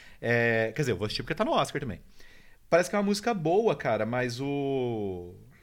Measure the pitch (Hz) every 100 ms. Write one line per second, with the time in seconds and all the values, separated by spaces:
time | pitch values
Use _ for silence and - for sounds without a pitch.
0 | - - 113 120 117 113 113 110 131 92
1 | 104 - - 156 240 269 139 143 143 85
2 | - - - - - - - 170 180 208
3 | 202 202 233 220 156 190 226 151 135 107
4 | 110 123 127 120 139 143 139 135 123 113
5 | 101 90 87 92 - -